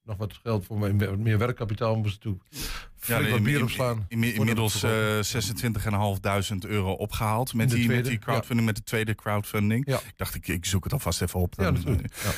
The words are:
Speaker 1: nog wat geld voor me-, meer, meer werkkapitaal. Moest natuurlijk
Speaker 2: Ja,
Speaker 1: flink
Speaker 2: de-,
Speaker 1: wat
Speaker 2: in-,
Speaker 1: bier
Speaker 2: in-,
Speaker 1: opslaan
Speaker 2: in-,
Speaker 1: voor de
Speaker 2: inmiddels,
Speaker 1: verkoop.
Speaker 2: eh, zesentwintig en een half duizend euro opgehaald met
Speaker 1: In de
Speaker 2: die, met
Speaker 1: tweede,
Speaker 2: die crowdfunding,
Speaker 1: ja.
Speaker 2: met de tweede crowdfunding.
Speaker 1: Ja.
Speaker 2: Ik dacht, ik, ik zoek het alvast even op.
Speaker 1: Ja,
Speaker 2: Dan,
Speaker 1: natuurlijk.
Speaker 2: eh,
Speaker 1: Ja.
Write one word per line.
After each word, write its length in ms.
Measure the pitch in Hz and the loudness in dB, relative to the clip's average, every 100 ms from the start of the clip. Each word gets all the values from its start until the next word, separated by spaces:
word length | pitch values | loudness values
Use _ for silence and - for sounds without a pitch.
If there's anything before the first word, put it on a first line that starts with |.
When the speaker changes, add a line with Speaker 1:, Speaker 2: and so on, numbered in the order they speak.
Speaker 1:
nog 120 | - 101 | -12 -8
wat 180 | 104 - | -8 -8
geld 220 | 117 110 90 | -4 -2 -2
voor 120 | 107 | -2
me-, 140 | 101 | 2
meer, 260 | 101 98 98 | 2 2 0
meer 200 | 113 107 | 2 4
werkkapitaal. 580 | 120 123 110 107 117 110 | 2 0 -4 0 0 2
Moest 180 | 107 | 0
natuurlijk 300 | 95 113 92 - | -4 -6 -8 -8
Speaker 2:
Ja, 80 | - - - - - | -10 -8 -8 -12 -10
Speaker 1:
flink 260 | - 117 | -2 0
Speaker 2:
de-, 60 | 107 | 2
Speaker 1:
wat 100 | 117 | 2
Speaker 2:
in-, 60 | |
Speaker 1:
bier 120 | 107 143 | 2 2
Speaker 2:
in-, 60 | |
Speaker 1:
opslaan 420 | 120 - 127 113 98 | 0 0 0 -2 -2
Speaker 2:
in-, 100 | 117 | 0
Speaker 1:
voor 60 | 117 | 0
de 20 | |
Speaker 2:
inmiddels, 440 | 107 110 113 110 - | 2 2 2 2 2
Speaker 1:
verkoop. 380 | 123 110 107 107 | 2 2 2 2
Speaker 2:
eh, 40 | |
zesentwintig 640 | 101 123 95 113 123 104 113 | 0 -2 -2 -2 -2 -2 0
en 60 | |
een 60 | 101 | 2
half 220 | 104 98 | 2 0
duizend 440 | 104 101 101 101 | 0 0 0 -4
euro 280 | 92 104 92 | -2 0 0
opgehaald 600 | 85 104 - 110 110 131 | 0 -2 -2 0 0 0
met 80 | 117 | 2
Speaker 1:
In 60 | 127 | 2
de 60 | |
Speaker 2:
die, 120 | 117 117 | 4 4
met 60 | |
Speaker 1:
tweede, 140 | 120 123 | 2 2
Speaker 2:
die 100 | 113 | -2
crowdfunding, 400 | - 117 - 117 | 0 -2 0 2
Speaker 1:
ja. 40 | |
Speaker 2:
met 120 | 113 104 | 2 0
de 60 | |
tweede 320 | - 113 110 | -2 -2 0
crowdfunding. 720 | 104 - 104 - 107 104 113 139 | -2 -2 -2 0 0 2 2 0
Speaker 1:
Ja. 80 | 127 | -2
Speaker 2:
Ik 160 | - - | -4 -8
dacht, 180 | - | -8
ik, 140 | 87 - | -6 -4
ik 160 | 87 | -2
zoek 200 | - 95 | 0 -2
het 80 | - | 0
alvast 300 | 143 - 82 | -2 -2 -2
even 180 | 87 90 | -2 0
op. 140 | 90 - | -2 0
Speaker 1:
Ja, 60 | |
Speaker 2:
Dan, 100 | 92 | 2
Speaker 1:
natuurlijk. 400 | 87 87 101 - | 2 2 0 -2
Speaker 2:
eh, 100 | - | -4
Speaker 1:
Ja. 60 | 104 | -4